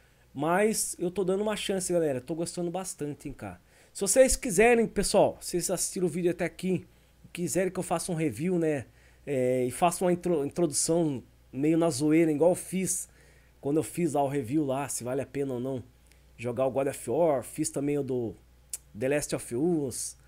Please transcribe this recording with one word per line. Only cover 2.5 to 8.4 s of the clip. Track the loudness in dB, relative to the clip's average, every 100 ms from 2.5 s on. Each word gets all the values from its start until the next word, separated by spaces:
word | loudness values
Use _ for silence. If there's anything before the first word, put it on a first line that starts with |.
| -4 -4
bastante, | -4 -8 -8 -8 -8 -12
hein, |
cara. | -10 -12 -12 _ _ -20
Se | -4
vocês | 2 6 6 6
quiserem, | 2 6 6 6 4
pessoal, | 0 2 6 4 2
vocês | -4 -4 -2
assistiram | -2 -2 0 0
o |
vídeo | 2 0
até | 0 -4
aqui, | -4 -2 -2 -4 -18 _ _ -16
quiserem | -6 -2 0 0
que | -2
eu |
faça | -2 -4 -2
um | -2
review, | -2 -2